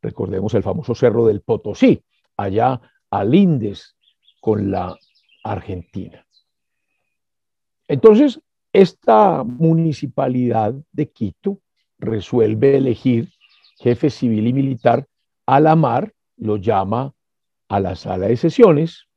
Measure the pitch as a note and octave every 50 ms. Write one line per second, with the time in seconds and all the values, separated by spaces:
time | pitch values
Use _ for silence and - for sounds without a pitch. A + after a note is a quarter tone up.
0 | - A2+ - - G2+ F#2+ G2 F#2+ F#2+ A2 A#2 G#2+ F#2+ G2+ F#2 G#2 - - A#2 -
1 | - A#2+ G#2 A#2 A#2 A2+ G2+ G2 _ - A#2 - - - - - B3+ C4 E3 -
2 | _ _ _ _ _ _ _ - G2+ G2 F#2+ G#2+ A#2 B2+ C3 A#2+ _ _ _ _
3 | _ _ - G2+ G2 G#2 C3+ F#3+ G3+ F3+ D#3 C3 G#2+ G#2 G2 - - _ _ _
4 | _ _ _ _ _ _ _ _ - A2 G#2+ G#2 G2+ G2 F#2+ F2+ F2+ F2+ - _
5 | _ _ _ _ _ _ _ _ _ A2 G#2 F#2 - - G2 F2+ F2 _ _ G2+
6 | F#2 D#2+ - - _ _ _ _ _ _ _ _ _ _ _ _ _ _ _ _
7 | _ _ _ _ _ _ _ _ _ _ _ _ _ _ _ _ _ _ C#3+ C3+
8 | - A3 G#3+ G#3+ D4 C#4+ A3+ - _ _ _ _ _ _ _ F#3+ G3 E3+ - _
9 | _ - A3+ G#3+ G#3 F#3+ E3 D3 C3 A2+ B2 - E3 E3 E3 E3 E3 E3 C#3+ -
10 | - C3+ - - C#3 C3+ B2+ B2+ B2 A#2+ A#2 A2+ A2 G#2 B2 C#3 D3+ _ _ -
11 | D3+ - _ _ A2+ G2 - _ _ G3 G3+ - _ _ _ _ _ _ _ _
12 | - - A2+ G#2+ F#2 - - A#2+ A2+ A2 A2 A2 B2+ C#3 C#3 C3+ C3+ C3 A#2 -
13 | - C3+ B2 A#2 A#2 - _ _ _ _ _ _ _ _ _ _ - B2 A#2+ A#2
14 | - D3 - - - A#2+ A2 G#2+ G#2+ A#2+ B2+ C#3 C3+ C3+ C3 A#2 - B2 A#2 B2
15 | C#3 _ _ _ _ _ _ _ _ - C3 C#3+ D3+ D#3 D#3+ D#3+ D#3 B2+ A#2 C3
16 | F#3+ G#3+ _ _ _ _ _ _ - G#2+ G#2 G#2+ F#2 A2 G#2+ F#2+ F#2+ G2 G#2+ A#2+
17 | C3+ C#3 - _ _ _ _ _ _ _ _ _ _ _ G2 G2+ G2 F2+ F#2 -
18 | - G2 F#2 F#2 F#2 G2+ A#2+ B2 - E3 - - A#3+ G3 D#3+ C#3+ E3 E3 - -
19 | _ _ _